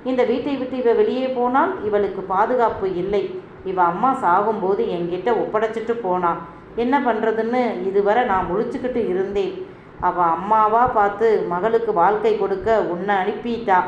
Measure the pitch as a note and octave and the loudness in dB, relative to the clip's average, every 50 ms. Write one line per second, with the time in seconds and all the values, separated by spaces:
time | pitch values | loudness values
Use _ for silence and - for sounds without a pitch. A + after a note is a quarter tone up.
0 | - B3+ C4 A#3+ B3 - A#3+ C4+ - D4 C#4 B3+ B3+ - C#4 B3+ A#3+ A#3 A3+ G#3 | -4 -2 0 0 2 2 2 -2 -2 -4 -4 -4 -4 -6 -4 0 2 2 4 4
1 | G#3 A3+ A#3+ B3+ B3+ C4 B3+ A#3+ A#3+ B3 B3+ C4+ D#4+ G4 F#4+ F#4+ - G#3+ G3+ G3+ | 4 2 2 -2 -2 -2 -2 0 0 2 2 2 2 2 -2 -4 -4 -2 0 0
2 | G3+ F#3+ F#3 F#3+ F3+ F#3 F#3+ F#3 G#3+ A#3 B3+ B3 A#3+ G#3+ - - G3 F#3+ F3 F3 | 0 0 -2 -6 -6 -2 0 0 2 2 2 2 2 2 0 -2 -4 -4 -2 -2
3 | F3 G3 G3+ G3+ F#3 - - - - - - - - F#3+ F3+ F#3 F3+ E3+ E3+ F#3 | -4 -2 -2 -2 -2 -2 -8 -10 -14 -14 -20 -12 -8 -6 0 2 2 2 2 2
4 | A3+ C4 C4+ B3+ A3 F3+ F3 F#3+ G#3 G#3+ A3 G3+ F3 F#3 G3+ A3 A#3 G3+ F#3 E3+ | 0 0 0 2 2 2 2 4 2 0 -2 -2 0 0 0 0 0 -2 -2 -4
5 | E3+ E3+ E3+ F3+ F#3 A#3+ A#3 G3 D#3+ - - G#3+ A3 A3 - A3+ A3 - A#3 A#3 | -4 -4 -4 -2 0 0 0 0 0 0 0 -2 -2 0 -2 -4 -4 -4 -4 -2
6 | - F#3 F3+ F3+ F3+ E3+ E3 D#3+ - - - - - - - - A#3 B3 C4+ C#4+ | 0 -2 -2 0 0 0 -2 -2 -8 -14 -18 -20 -20 -12 -6 -4 0 0 2 2
7 | B3 B3 A3 G#3+ G#3 A3 G#3+ A3 A3 A3+ A#3+ B3+ B3 A#3 F#3+ F3+ F#3 F#3+ F#3+ G3+ | 2 2 0 0 0 0 0 0 -2 0 0 0 0 0 -2 -2 -4 0 0 2
8 | G3+ G3 G#3 A#3+ B3 A3 G3 F#3+ F3+ E3+ F3 G3+ A#3+ A#3+ - C#4 - B3 B3 B3 | 2 4 2 2 2 2 0 0 0 -2 -2 -2 -2 -4 -6 -6 -6 -4 -2 -2
9 | G#3+ F#3 F3+ F#3 F#3+ G3+ G3+ G3+ F#3+ F3+ - F3+ - - - - - - - - | -2 -2 -2 -2 -2 -2 -2 -2 -2 -2 -4 -8 -12 -14 -16 -20 -20 -20 -12 -2
10 | - F3+ E3 F3 F3 E3+ E3 F3+ F#3 G#3 G#3+ A3 G#3+ G#3+ G#3+ A3+ B3 - B3 A3+ | -2 -2 2 2 2 2 2 0 0 0 2 4 4 4 4 4 2 2 2 2
11 | G3+ G3+ G3+ - A3+ A3+ G#3+ F#3+ F3 F3 F3 F3 F3+ A3+ A3+ A3+ A3+ A3 G3+ F3 | 2 2 0 2 2 2 2 2 0 -2 -4 -2 0 0 0 0 0 0 2 4
12 | E3+ F#3+ G#3+ G#3+ G#3+ A3+ G#3 - G3 G3 G3 F#3 - G#3+ A3+ G#3+ F3+ D#3+ F3 F3+ | 4 4 4 2 2 0 0 2 0 -2 -2 -2 0 0 2 2 2 -2 -4 -4
13 | F#3+ G3+ G#3 F#3+ F#3 G3+ A#3 - - A#3+ A#3 A3 - - F#3+ F3+ F3 | -2 -2 0 0 0 -2 -4 -4 -4 -6 -6 -4 0 2 2 2 2